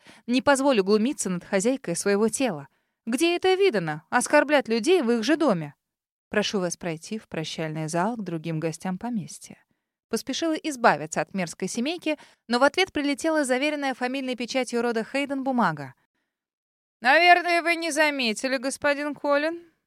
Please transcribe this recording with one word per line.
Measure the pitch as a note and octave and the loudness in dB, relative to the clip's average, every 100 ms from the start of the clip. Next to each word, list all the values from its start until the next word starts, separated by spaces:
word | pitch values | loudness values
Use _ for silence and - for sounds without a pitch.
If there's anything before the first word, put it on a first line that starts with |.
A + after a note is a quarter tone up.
| - - - | -20 -12 -2
Не | B3+ | 2
позволю | A#3 B3+ C#4 A#3 F#3+ | 4 4 4 4 4
глумиться | G#3+ A#3 D4 G3 | 2 2 -2 -4
над | F3 | -6
хозяйкой | - G3 A3 C4+ - E3+ | -2 0 0 -2 -4 -4
своего | G3+ G3+ A3 | 0 2 2
тела. | - C4 D3+ C#3 _ _ _ - | 0 -2 -4 -12 _ _ _ -10
Где | B3 E4+ F4 | -2 0 2
это | F#4 F#4 | 2 4
видано, | G4 G#3+ D#3+ D3+ - | 2 2 -2 -6 -2
оскорблять | B3 - D4 D4 D4 - | -2 4 4 4 2 2
людей | A3+ A#3+ F#4 | 0 2 2
в | A3+ | 4
их | A#3 | 0
же | A3 D4+ | 2 2
доме? | D#4 F3 D3 - _ _ _ _ _ | 2 0 -4 -12 _ _ _ _ _
«Прошу | G#3+ G3 G#3 | -2 -2 -2
вас | F3+ - | -4 -4
пройти | F3+ D#3+ - A3 | -8 -8 -8 -10
в | - | -8
прощальный | - D#3 - D#3+ D#3 D#3 | -8 -8 -6 -6 -6 -4
зал | E3+ G3 A#3+ | -2 -2 -4
к | |
другим | F3 E3 D#3+ D#3 | -6 -8 -6 -4
гостям | E3 D#3 F#3 F#3 | -4 -6 -8 -6
поместья». | A#3+ A#3 C#3+ - - - _ _ _ _ _ | -6 -6 -8 -12 -20 -20 _ _ _ _ _
Поспешила | A3+ - B3+ E4 | -8 -6 -4 -2
избавиться | D#4 D#4 B3+ A3+ D3+ D#3 F3 | -4 -6 2 2 2 -2 -6
от | - | -4
мерзкой | F#3+ E3 - F#3 | -4 -6 -6 -6
семейки, | - C4 E4+ D#4 D4+ - _ - | -4 -4 -4 -6 -6 -10 _ -4
но | A#3+ | 2
в | |
ответ | C#4 - F#4+ | 2 2 -2
прилетела | D#4 C#4+ C#4+ D#4+ D#4 | -2 -2 -2 0 0
заверенная | C4 B3+ D4 D4 C4+ | 0 0 0 -2 -4
фамильной | - B3+ C4+ B3+ B3 | -4 -4 -4 -6 -6
печатью | A#3+ C4 B3 A#3+ | -4 -4 -2 -2
рода | A#3+ A3+ | -2 -2
Хейден | G#3+ C4+ C#4 C#4 | -4 -4 -4 -4
бумага. | C4 B3 F#3 D3 C3+ - _ _ _ _ _ _ _ _ _ _ | -2 0 0 0 -10 -16 _ _ _ _ _ _ _ _ _ _
«Наверное, | A#3+ D4+ F4 F4 F4 E4+ | 4 6 8 6 6 2
вы | D#4+ E4 | 2 0
не | E4 | 0
заметили, | C#4+ D4+ C#4+ A#3+ G#3 C4 C4 | 0 0 0 -2 -2 -2 -2
господин | C4 - D4 C#4+ D4 C#4 | -2 -2 0 0 -2 -4
Колин, | D4 C#4+ D#4 E4+ E4+ _ | 0 0 0 -4 -10 _